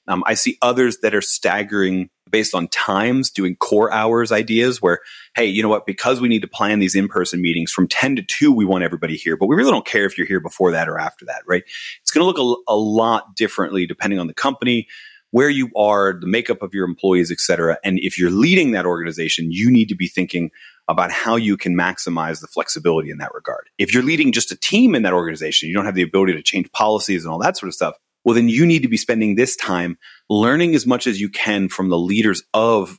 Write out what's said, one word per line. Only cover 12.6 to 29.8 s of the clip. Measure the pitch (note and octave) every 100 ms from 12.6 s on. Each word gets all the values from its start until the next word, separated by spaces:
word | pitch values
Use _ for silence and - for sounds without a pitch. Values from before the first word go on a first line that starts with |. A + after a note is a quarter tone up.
| -
a |
lot | G#2+ G#2+ G#2+ A2+ A2+ - -
differently | A2 - E2 F#2+ E2+
depending | E2+ G2+ G2
on | E2
the |
company, | - C#3 C3 B2 A#2 - - - - _
where | A#2+ D3
you | C#3 B2 G#2+
are, | G#2 G2+ G2 F2+
the | F2+
makeup | A2+ A#2+ G2
of | F#2
your | G2
employees, | F2+ E2 F#2+ F2+ E2+
et | E2+
cetera. | - E2+ E2 E2
And | G2 F#2
if | - -
you're | F2
leading | F#2+ D#3 F#3+ C#3+
that | G2+ F2+
organization, | E2+ E2+ D#2+ D#2+ - E2
you | F2+ A#2
need | B2 G#2
to |
be | F#2 F2+
thinking | - F2+ F2+ E2 - - _ -
about | E2+ F2
how | - A2+ A#2
you | G#2+ G2
can | F#2+
maximize | F2 F2 F2+ - E2+ D#2+ D#2+
the | E2
flexibility | - - E2 E2+ D#2+ D2+
in | D2
that | C2+
regard. | - - - - -
If | F#2
you're | A#2+
leading | C3 D#3+ C#3+
just | A2+ -
a | F#2+
team | - G#3 B3
in | C#3+
that | G2
organization, | F2+ E2+ D#2 D#2 - D#2+
you |
don't | G2 G2+
have |
the | F#2
ability | E2+ G2 F#2+
to | D#2+
change | - - E2+
policies | - G#2+ G#2+ - F2+
and | E2
all | E2
that | D3 F#3+
sort | F#2+
of |
stuff. | - E2 - _ _
Well, | A#2+
then | A#2 A#2
you | A2+ E3+
need | D#3+
to | B2+
be | A2+
spending | - A2 G#2+ G2+
this | C3 -
time | - F2+